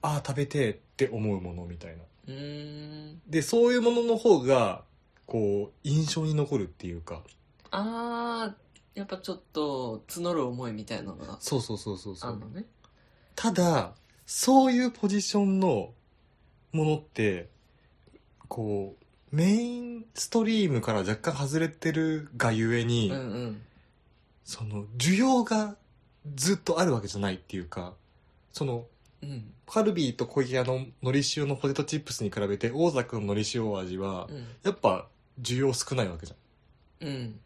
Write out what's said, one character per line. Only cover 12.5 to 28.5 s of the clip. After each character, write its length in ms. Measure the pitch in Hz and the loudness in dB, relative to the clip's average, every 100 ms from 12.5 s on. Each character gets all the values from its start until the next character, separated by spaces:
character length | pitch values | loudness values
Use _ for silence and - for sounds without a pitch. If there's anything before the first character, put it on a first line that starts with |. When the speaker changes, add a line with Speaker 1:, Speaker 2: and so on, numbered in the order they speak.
| 147 226 _ - _ _ _ _ | -12 -14 _ -20 _ _ _ _
Speaker 1:
た 160 | - 233 | -2 0
だ、 440 | 180 180 147 90 - _ _ | 4 4 4 0 -8 _ _
そ 420 | - - - 262 262 | -10 -2 6 8 8
う 60 | |
い 120 | 247 | 4
う 60 | 254 | 2
ポ 180 | 240 202 | 0 0
ジ 140 | 202 | 2
シ 140 | - 208 | 2 2
ョ 80 | |
ン 140 | 196 190 | 4 4
の 360 | 185 117 90 - _ _ _ _ _ _ _ | 4 2 -2 -12 _ _ _ _ _ _ _
も 120 | 156 | -2
の 140 | 156 156 | 0 0
っ 40 | |
て、 460 | 151 - 107 92 85 _ _ _ _ _ _ - _ _ - | -4 0 0 0 -8 _ _ _ _ _ _ -20 _ _ -12
こ 480 | - 107 101 98 - | -6 -2 -2 -4 -10
う、 40 | _ _ _ | _ _ _
メ 240 | 147 175 | 2 6
イ 260 | 214 240 240 | 4 2 -6
ン 240 | 240 240 220 | -8 -10 -12
ス 140 | - - | -10 0
ト 160 | 233 | 2
リ 220 | 220 220 190 | 4 4 4
ー 40 | |
ム 120 | 127 | 2
か 100 | 110 | 2
ら 60 | 107 | 0
若 340 | 92 110 - | 0 0 -2
干 160 | 135 139 | -2 -2
外 100 | 156 | 0
れ 120 | 160 | 0
て 200 | 160 165 | -2 -2
る 380 | 156 160 156 147 120 | 0 0 -2 -6 -2
が 160 | 117 | 0
ゆ 240 | 110 113 117 | 2 2 2
え 80 | |
に、 260 | 117 120 107 | 2 2 2
Speaker 2:
う 40 | |
ん 20 | 90 | 0
う 40 | 123 107 123 | -4 -6 -6
ん。 160 | 107 113 _ _ _ _ _ _ _ | -8 -14 _ _ _ _ _ _ _
Speaker 1:
そ 200 | - - | -16 -10
の、 200 | 110 104 104 120 | -6 -6 -8 -2
需 180 | 131 190 | 4 6
要 280 | 262 254 | 6 4
が 320 | 220 220 214 202 _ _ _ _ 151 | 4 2 0 -6 _ _ _ _ -12
ず 200 | 139 143 | -2 2
っ 20 | 196 | 2
と 200 | - 165 | 2 2
あ 60 | |
る 80 | 180 | 4
わ 80 | 120 | 2
け 80 | 104 | -2
じ 80 | 104 | -4
ゃ 40 | |
な 80 | 98 | -2
い 60 | 92 | -4
っ 20 | |
て 180 | - 98 | -8 -10
い 40 | |
う 40 | 85 | -8
か、 280 | - 90 - _ _ _ _ _ | -10 -10 -14 _ _ _ _ _